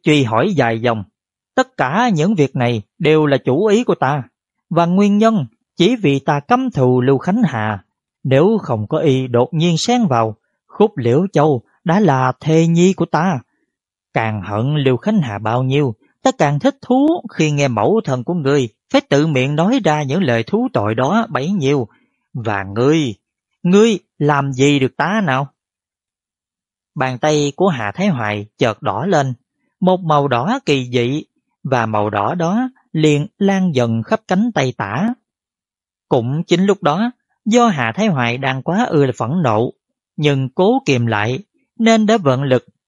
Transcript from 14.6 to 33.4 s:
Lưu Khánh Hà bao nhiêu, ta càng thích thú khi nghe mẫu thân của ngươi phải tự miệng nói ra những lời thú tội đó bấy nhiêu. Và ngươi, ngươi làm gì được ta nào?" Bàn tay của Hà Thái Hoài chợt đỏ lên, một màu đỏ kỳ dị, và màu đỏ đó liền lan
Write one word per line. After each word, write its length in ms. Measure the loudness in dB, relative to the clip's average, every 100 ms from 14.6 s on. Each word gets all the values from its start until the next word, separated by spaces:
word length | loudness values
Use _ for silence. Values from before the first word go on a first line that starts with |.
| -2 0
Lưu 220 | 0 0
Khánh 240 | 0 0
Hà 160 | -2 -4
bao 260 | -4 -2
nhiêu, 320 | -2 0 -2 -4 _ _
ta 80 | -2 0
càng 220 | 0 0
thích 160 | -2 -2
thú 260 | -2 0 2 0 -4
khi 180 | -2 -2
nghe 160 | 0 0
mẫu 340 | 0 0 0
thân 200 | -2 -4
của 100 | -4
ngươi 360 | -4 0 0 -2 -6 _
phải 80 | -2 2
tự 180 | 2 2
miệng 280 | 0 0 0
nói 240 | 0 0
ra 200 | 0 0
những 200 | -2 -2
lời 200 | 0 0
thú 240 | -2 -2 -2
tội 220 | -2 -2 0
đó 320 | 0 0 -2
bấy 220 | -4 -4
nhiêu. 360 | -2 0 0 -4 _ _ _ _
Và 300 | -8 -6 -6
ngươi, 520 | -4 0 2 2 0 -6 _ _ _ _
ngươi 360 | 2 4 4 0 -6 -4
làm 360 | 0 0 -2
gì 260 | 0 2 2
được 180 | 0 -2
ta 240 | -4 -2
nào?" 240 | -2 -2 -4 _ _ _ _ _ _ _ _ _ _ _ _ _ _ -6
Bàn 220 | -4 -2
tay 360 | 0 0 0 0
của 120 | -2
Hà 240 | 0 -4
Thái 160 | -2 -2
Hoài 380 | -2 -2 -4 -8 -2
chợt 240 | -2 -2
đỏ 240 | -4 -4 0
lên, 280 | 0 0 -6 _ _ _ _
một 200 | 0 0
màu 280 | 0 0 0
đỏ 320 | -2 -2 -4 -2
kỳ 240 | -2 -2
dị, 320 | -2 -2 -4 -8 _ _ _
và 220 | -4 -2 0
màu 240 | -2 0
đỏ 260 | 0 -2 -2
đó 340 | -2 -2 -4 -8 _
liền 360 | 0 2 0 -2
lan 340 | -2